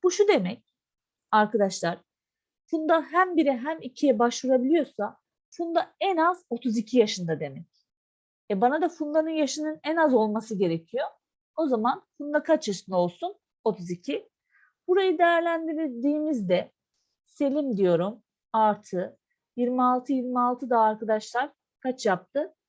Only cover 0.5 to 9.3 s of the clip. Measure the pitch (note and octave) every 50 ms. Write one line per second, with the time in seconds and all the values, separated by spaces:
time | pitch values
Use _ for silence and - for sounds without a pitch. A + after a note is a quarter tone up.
0.5 | - - _ _ _ _ _ _ _ _ _ _ _ _ _ _ - G#3+ G#3+ G#3
1.5 | G#3+ A3 G#3 F#3+ F3+ - - E3+ F3 - _ _ _ _ _ _ _ _ _ _
2.5 | _ _ _ _ - D#4 D#4 D#4 E4 E4 D4 - D4 F4 F#4 F#4 F4 D4+ D#4 C#4+
3.5 | C4+ A#3 A#3+ D4 D#4+ D#4+ - B3+ _ - - C#4+ A#3+ G#3 A#3 A#3+ A#3+ - - B3+
4.5 | C4 C4 A#3+ C4 D#4+ E4+ C4+ - _ - G3+ A3 - _ _ _ _ _ _ _
5.5 | - - E4+ E4+ E4+ E4 - - _ _ - G4 F#4+ D#4+ D#4+ E4+ F#4 F4 _ _
6.5 | A#3+ A#3+ - C4 G#3+ A#3+ G#3+ - - B3 G#3+ G#3+ - F#3+ F3 E3 D#3+ D3 D#3 C#3
7.5 | C3+ D#3 E3+ _ _ _ _ _ _ _ _ _ _ _ _ _ _ _ _ _
8.5 | G#3 F#3+ A3+ B3 C#4 D#4+ F4+ E4 F4 - D4+ D4 D4 D#4+ D#4 D#4+